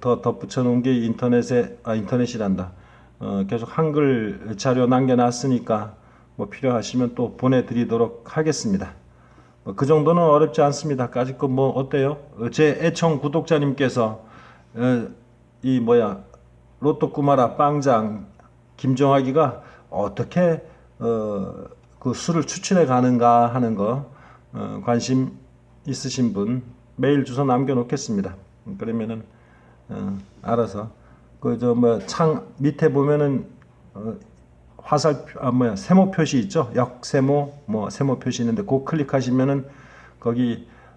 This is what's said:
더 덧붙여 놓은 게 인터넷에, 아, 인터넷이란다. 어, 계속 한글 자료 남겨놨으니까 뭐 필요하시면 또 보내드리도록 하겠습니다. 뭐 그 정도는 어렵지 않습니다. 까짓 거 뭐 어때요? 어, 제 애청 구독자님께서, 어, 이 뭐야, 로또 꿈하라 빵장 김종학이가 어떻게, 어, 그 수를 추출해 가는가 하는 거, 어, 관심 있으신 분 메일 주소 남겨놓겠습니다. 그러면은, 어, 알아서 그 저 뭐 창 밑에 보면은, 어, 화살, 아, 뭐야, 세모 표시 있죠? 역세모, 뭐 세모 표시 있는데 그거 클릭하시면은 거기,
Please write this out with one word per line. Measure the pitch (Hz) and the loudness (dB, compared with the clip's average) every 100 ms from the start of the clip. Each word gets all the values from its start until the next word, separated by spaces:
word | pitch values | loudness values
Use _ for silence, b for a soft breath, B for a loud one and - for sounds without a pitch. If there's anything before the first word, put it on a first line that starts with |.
더 | 123 113 | -2 0
덧붙여 | 120 110 101 - | -2 -4 -6 -2
놓은 | 123 120 | 0 2
게 | 123 | 2
인터넷에, | 123 113 113 123 120 113 123 104 - | 0 0 -2 2 2 2 0 0 -6
아, | 120 | -6
인터넷이란다. | 110 98 123 120 110 101 95 92 b b b b - | -4 -2 -2 -2 -2 -2 -2 -4 b b b b -12
어, | 104 101 98 | -6 -4 -2
계속 | 117 117 - | -4 -4 -2
한글 | 160 147 143 123 107 98 110 110 | 0 2 2 2 -2 -6 -10 -4
자료 | 135 123 123 | 0 2 4
남겨놨으니까 | 127 131 123 120 120 139 123 - 110 107 b b b b - | 4 4 4 2 0 0 -2 0 -4 -4 b b b b -10
뭐 | 104 | -10
필요하시면 | - 131 120 101 127 123 | -4 -2 -2 -2 -2 -2
또 | - 117 - | -2 -4 -2
보내드리도록 | 127 131 - 117 107 117 113 - - - | 2 2 2 -2 0 2 0 -2 -8 -2
하겠습니다. | 156 147 117 95 98 - - b b b b b | -2 -2 -2 -2 -4 -12 -20 b b b b b
뭐 | - | -12
그 | 98 135 | -2 2
정도는 | 156 147 175 | 4 4 4
어렵지 | 165 147 151 - | 6 6 4 4
않습니다. | 143 139 156 131 120 | 2 2 -4 -4 -4
까짓 | 120 127 135 | -2 -4 -2
거 | - | -2
뭐 | 131 135 | 2 0
어때요? | 123 135 143 135 147 - - | 0 -2 0 0 -2 -10 -8
어, | 120 | -4
제 | - 156 135 | 2 2 4
애청 | 165 - 165 147 | 0 2 0 0
구독자님께서, | 147 160 - 160 143 135 131 123 110 110 B B B B _ | -2 -2 0 2 2 0 0 2 -2 -4 B B B B _
어, | 113 127 120 101 - _ _ _ _ | -2 0 0 -2 -12 _ _ _ _
이 | 131 127 | -2 0
뭐야, | 113 120 107 98 - - - - - - | 4 4 2 -2 -12 -20 -20 -20 -20 -4
로또 | 147 156 147 | -2 0 -2
꿈하라 | - 143 139 117 - | 0 2 4 4 2
빵장 | 147 147 135 117 107 104 - - - _ _ - | 0 2 2 2 0 -6 -12 -20 -20 _ _ -6
김종학이가 | 131 131 139 139 131 143 143 104 B B - | -2 2 4 4 2 2 0 -2 B B -10
어떻게, | - 101 98 - 175 180 160 B B B - | -6 -4 -4 -4 0 2 0 B B B -8
어, | 117 113 107 98 95 - - - _ - | -4 -2 -4 -6 -8 -10 -16 -20 _ -8
그 | 127 | -6
수를 | 117 - 165 | -4 -2 -2
추출해 | 139 - - 190 143 | -2 -6 0 2 4
가는가 | 127 127 123 120 120 117 | 4 4 4 6 6 4
하는 | 127 117 101 | 2 -2 0
거, | 104 131 139 B B B _ | -2 -2 -6 B B B _
어, | 110 104 104 | -10 -10 -6
관심 | 101 117 - 131 131 - - _ _ - - | -2 0 0 0 -2 -6 -20 _ _ -16 -10
있으신 | 127 131 127 117 | -8 -6 -2 0
분 | 98 104 127 - - - - | 0 -2 -4 -6 -16 -16 -2
메일 | 127 147 | 2 2
주소 | 123 123 | 0 -2
남겨놓겠습니다. | 135 123 135 127 120 139 - 101 95 87 - _ - 98 | 0 2 2 0 -2 -4 -4 -4 -4 -8 -18 _ -16 -10
그러면은, | 113 117 107 113 - b b b b b - | -6 -4 -6 -8 -12 b b b b b -14
어, | 101 98 98 - - | -8 -8 -8 -12 -14
알아서 | - 117 107 104 107 b b b b - | -4 -2 -2 -6 -12 b b b b -8
그 | 123 113 | -6 -2
저 | 123 | 0
뭐 | 120 120 110 - | 4 4 2 -2
창 | - 160 139 - - | 0 0 0 -6 -4
밑에 | 143 147 156 | -2 2 2
보면은, | 139 139 147 147 131 - - - _ - | 2 2 2 0 -2 -6 -14 -20 _ -20
어, | 98 110 98 - - - - - - | -12 -10 -12 -14 -20 -20 -20 -20 -20
화살, | - 151 160 135 - - | -2 0 2 0 -6 -8
아, | 135 | -2
뭐야, | 127 120 98 | 0 0 -2
세모 | - 185 190 | 4 6 6
표시 | 165 147 135 | 2 0 0
있죠? | 196 165 127 | 0 -2 -2
역세모, | - 123 - - 143 135 143 139 - - | 0 -2 -4 -4 0 2 2 -2 -8 -6
뭐 | 107 101 | -4 -4
세모 | - 139 123 | -4 -2 -2
표시 | 131 123 | -4 -4
있는데 | 117 110 | -2 -2
그거 | 98 135 | 0 -2
클릭하시면은 | 135 160 139 135 123 127 131 139 135 B B B B - | 0 -4 0 -2 0 0 2 0 -4 B B B B -6
거기, | 120 120 123 113 B B B | -4 0 -2 -4 B B B